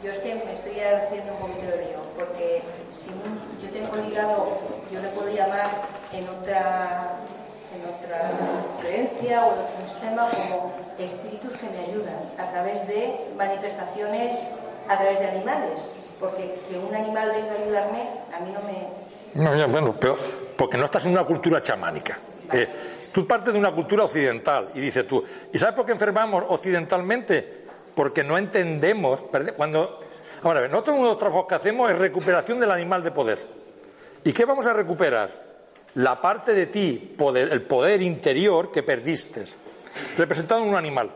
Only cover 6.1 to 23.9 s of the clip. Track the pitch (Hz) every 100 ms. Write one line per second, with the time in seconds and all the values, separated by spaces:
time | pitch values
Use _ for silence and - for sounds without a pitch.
6.1 | 190 180 185 185 196 185 185 180 180 175
7.1 | 175 - - - - - 180 175 175 170
8.1 | 170 165 - 175 - 180 - 170 208 247
9.1 | - 240 240 233 - 190 190 190 - 220
10.1 | 226 240 196 190 180 180 180 - - 180
11.1 | 180 220 208 262 240 226 180 175 208 202
12.1 | - - - 180 180 185 202 185 208 247
13.1 | - 202 196 196 196 202 208 - 214 208
14.1 | 214 240 240 - - - - 214 196 196
15.1 | 196 285 - 254 294 - - - - -
16.1 | - 190 190 185 185 - 180 196 214 220
17.1 | 220 220 214 214 208 208 208 202 226 240
18.1 | - - 175 190 202 202 185 - - -
19.1 | - - 147 156 147 143 143 135 107 127
20.1 | 143 - - - - 127 127 143 - 170
21.1 | 180 147 160 175 160 - 107 85 80 -
22.1 | - - - - 127 120 - - - -
23.1 | - 185 233 196 208 202 165 165